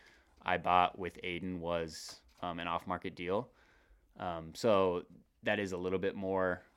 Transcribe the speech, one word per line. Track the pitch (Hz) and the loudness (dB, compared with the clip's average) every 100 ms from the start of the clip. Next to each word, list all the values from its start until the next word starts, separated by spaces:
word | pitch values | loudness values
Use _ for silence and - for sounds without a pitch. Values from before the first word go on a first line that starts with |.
| - - _ _ | -20 -20 _ _
I | - 90 | -2 0
bought | 80 90 90 - | 4 6 6 2
with | 87 - | -10 -8
Aiden | 92 85 92 90 | -6 -4 -4 -4
was, | 82 85 82 76 - - _ - | -2 -2 -2 -8 -14 -16 _ -10
um, | 90 85 | -8 -6
an | 85 | -2
off-market | 85 - 87 92 | -2 -2 -4 -4
deal. | - 87 101 127 _ _ _ _ _ _ - | -6 -2 -2 -2 _ _ _ _ _ _ -8
Um, | 92 85 80 | -6 -6 -8
so | - 117 98 95 87 - - _ _ | 0 4 6 6 2 -6 -20 _ _
that | - 104 | -2 0
is | 101 | 0
a | 90 | -2
little | 92 92 | -2 0
bit | 95 | -2
more, | 87 95 95 92 90 - | -2 -2 2 2 0 -6